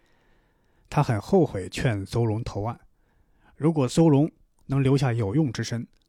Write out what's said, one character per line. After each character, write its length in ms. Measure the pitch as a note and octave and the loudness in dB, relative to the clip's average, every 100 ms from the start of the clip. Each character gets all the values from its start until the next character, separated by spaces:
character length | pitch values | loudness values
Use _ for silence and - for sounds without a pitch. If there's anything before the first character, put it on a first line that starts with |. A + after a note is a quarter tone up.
| _ _ _ _ _ _ _ _ _ | _ _ _ _ _ _ _ _ _
他 100 | - | -2
很 200 | C3+ G#2+ | 0 -2
后 260 | - G3 D3+ | 2 2 2
悔 220 | G2+ F#2 | -2 -10
劝 360 | - C3+ G#2 | -4 -2 -2
邹 220 | G2 A#2 A#2 | -4 -2 -2
荣 160 | G#2+ | -2
投 220 | A#2+ - | -6 -6
案， 140 | G#2+ A#2+ _ _ _ _ _ _ _ | -8 -10 _ _ _ _ _ _ _
如 180 | _ D3 | _ -2
果 140 | D#3 B2 | 0 0
邹 220 | - E3 | 4 4
荣 220 | C#3 D#3 - _ _ - | 6 2 -2 _ _ -4
能 160 | C#3 | 0
留 140 | C3 C3+ | 2 2
下 160 | C3 | 2
有 240 | A#2 G2+ B2+ | -2 -2 0
用 160 | D3+ | -2
之 100 | A2+ | -2
身， 240 | A2+ A#2 - _ | -6 -6 -8 _